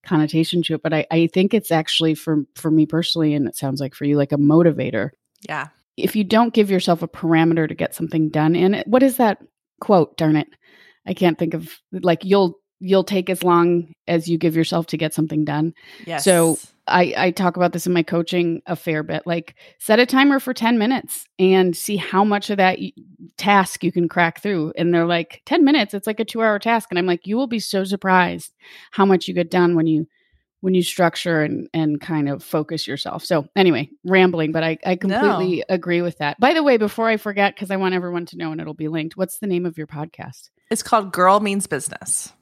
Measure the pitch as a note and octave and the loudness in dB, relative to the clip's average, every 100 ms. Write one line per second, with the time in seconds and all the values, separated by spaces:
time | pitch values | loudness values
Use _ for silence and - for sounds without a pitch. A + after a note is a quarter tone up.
0 | - D#3 D3+ D#3+ E3 F3 D#3+ D#3 D#3 D#3 | 0 0 2 0 0 0 -2 -4 -2 -2
1 | - E3 E3+ F#3 F#3+ G#3+ - D#3+ D#3 - | 0 0 2 2 2 0 0 -2 0 -2
2 | E3 D3+ - D3+ C#3 - D#3+ D#3 D3+ D#3+ | 0 -2 -2 -2 -4 -8 0 2 2 0
3 | E3+ E3+ D3+ D3 C3+ - C#3 C3 C3+ - | -2 -2 0 0 -4 -4 -6 -6 -8 -4
4 | C#3+ D3 C#3+ C#3+ C#3+ D#3+ F3 C#3+ B2 A2 | 0 0 0 2 4 6 4 2 -4 -4
5 | G2+ _ _ _ - D3+ D3 _ _ - | -4 _ _ _ -10 -10 -10 _ _ -4
6 | G3 G#3+ F#3+ A3 A#3 A#3 G3+ F#3+ F#3 E3 | -2 -2 0 2 2 2 2 2 0 -2
7 | E3 - E3 E3 E3 D#3+ D#3 E3 - - | -2 -6 2 4 4 2 -2 -4 -6 -6
8 | E3 E3 D#3 D3+ D#3 E3+ F#3 G#3+ - B3 | -4 -2 0 2 2 4 2 2 2 4
9 | C4+ B3 A3+ F#3+ - _ _ _ - F#3+ | 4 4 0 0 -10 _ _ _ 2 2
10 | D3 - D#3+ D3+ - _ _ _ _ _ | 2 0 0 2 -2 _ _ _ _ _
11 | - F3+ F3+ D#3 E3 D#3+ E3 - _ F#3 | -10 0 0 2 -4 -4 -10 -18 _ -2
12 | F3+ E3 F#3+ G3 F#3 - _ _ F#3 F#3+ | 0 0 2 2 2 -2 _ _ 0 0
13 | F#3 G3+ F3+ F3+ F3+ F3 E3+ F3 D#3+ - | 2 -4 -2 -2 4 4 4 2 -2 -14
14 | - E3 E3 E3 E3 D#3+ D#3+ E3+ D#3+ D#3 | -2 -2 0 0 0 0 0 -2 -4 -4
15 | D#3+ - D#3 D#3 D3+ D3 D#3+ - - - | -4 -2 -2 -2 -2 -2 -4 -6 -20 -20
16 | - D#3+ G3 F3 E3 D3+ - _ - F3+ | -10 -4 2 2 2 0 -8 _ -2 0
17 | F3+ - F#3 F3 F3+ F3+ F3 F3 F3+ F3 | 2 0 -2 0 -2 0 -2 0 -2 0
18 | D#3+ E3+ E3 F3+ E3+ E3 - E3 - D#3 | 0 -2 -2 -2 -2 -4 -6 -8 -4 -6
19 | D#3+ D#3 - E3+ D#3+ _ - _ - A3 | -4 -8 -4 -6 -6 _ -20 _ 0 2
20 | B3 C4 C#4+ C4+ C4 B3 A3+ A#3+ G#3+ C4 | 4 4 4 2 -2 -2 0 0 0 -2
21 | - - - - F#3 F#3+ F#3 E3+ - G#3 | -6 -14 -14 0 4 6 4 0 -4 -6
22 | - F#3+ G#3 G3+ - G3+ F#3 F#3+ F#3+ - | -2 0 2 0 -2 0 2 0 -8 -12
23 | - - - - F#3+ G3+ F#3 - E3 F3 | -20 -20 -20 -6 2 4 2 -2 -2 0
24 | E3+ - E3+ - G3+ F#3 D#3 - E3+ F3 | -2 0 -2 -2 -4 -4 -4 -2 0 2
25 | E3+ E3+ E3+ - - D#4+ C#4 D4 G#3 G3+ | 2 -2 -4 -14 -2 2 4 4 0 -4
26 | A3 G#3+ A3 A3+ A3+ G#3 A3+ A#3 - F3+ | -6 -6 -6 0 0 0 0 -2 0 -2
27 | F#3 F3 F#3 A3 C4+ A3+ - F#3+ F#3+ G3 | 0 -2 -2 -4 -2 -4 -4 -4 -2 -4
28 | F#3+ F#3 F3 E3+ - _ - - - - | 2 2 2 -2 -14 _ -20 -20 -12 2
29 | G3 F3+ - F3 E3 F#3 F3 E3+ D#3+ D#3 | 4 4 2 -4 0 2 2 2 2 0
30 | D#3+ _ _ _ _ _ F#3+ F#3 F3 - | -2 _ _ _ _ _ 0 0 0 0
31 | E3+ - F3 D#3+ D3+ C#3+ - E3 D#3 D3 | 0 0 -2 0 0 -4 -6 -2 -2 -2
32 | - D#3 C#3+ C#3+ - D#3+ D3+ D#3+ - C#3 | -4 -2 -2 -6 -4 -6 -4 -8 -8 -8
33 | - - - E3 - G#3 F#3+ C3 D3+ _ | -8 -10 -2 -4 -2 2 2 2 -4 _
34 | - F#3+ F#3 F3 D#3 D#3+ E3 D#3+ - F3+ | 0 4 4 2 -2 -2 -2 -4 -4 -2
35 | G3 G#3 C#4+ F#3 F#3 D#3+ - F#3 F3 E3+ | -2 0 0 0 -2 -2 -2 -4 0 -2
36 | F3 - D3 - B3+ D#4+ C#4+ A#3 G#3 - | -2 -4 -6 0 2 4 2 2 0 -2
37 | A3+ A3 G#3+ G3 G3+ - F#3 G3 F#3+ F#3 | -2 0 -2 0 0 -2 -6 -2 0 -2
38 | F3+ F3 E3+ E3+ E3 D#3 D#3 D3+ D#3 D#3+ | -4 -6 -8 -10 -8 -8 -10 -8 -6 -4
39 | D#3+ - F#3 - G#3 F3 F3 D#3+ D3+ D3+ | -6 -6 -8 -6 -4 -2 -2 -8 -12 -12
40 | D#3 - E2+ - _ _ _ A#3 - A3+ | -12 -14 -18 -18 _ _ _ -6 0 -2
41 | G3 E3+ F3+ G3+ G#3 G3 F#3 C#3 - - | 0 2 4 4 2 -4 -4 -6 -6 -12
42 | - - - _ | -8 -8 -8 _